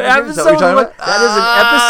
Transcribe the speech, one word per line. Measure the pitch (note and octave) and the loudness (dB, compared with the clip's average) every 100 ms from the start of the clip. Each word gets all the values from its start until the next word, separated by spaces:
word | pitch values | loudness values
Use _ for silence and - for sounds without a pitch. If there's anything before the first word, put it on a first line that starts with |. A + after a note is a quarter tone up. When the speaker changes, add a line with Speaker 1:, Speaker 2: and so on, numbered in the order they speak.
Speaker 1:
there. | B3 C4+ D4 | -2 -2 -2
Is | D4+ | -2
that | |
what | D#4+ | 0
you're | D#4 | 2
Speaker 2:
Episode | |
Speaker 1:
talking | F3+ - | 2 0
Speaker 2:
one, | - | -2
Speaker 1:
about? | - | -6
Speaker 2:
that | - G3+ | -6 -2
is | A3 | 0
an | G#3+ | 0
Speaker 1:
Ah, | A3+ A#3 A#3 A#3 A#3+ | 0 0 2 2 2